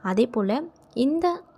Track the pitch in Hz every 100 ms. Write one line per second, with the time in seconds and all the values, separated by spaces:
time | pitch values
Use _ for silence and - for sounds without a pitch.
0 | 185 185 240 226 196 247 330 _ - -
1 | 262 320 349 349 -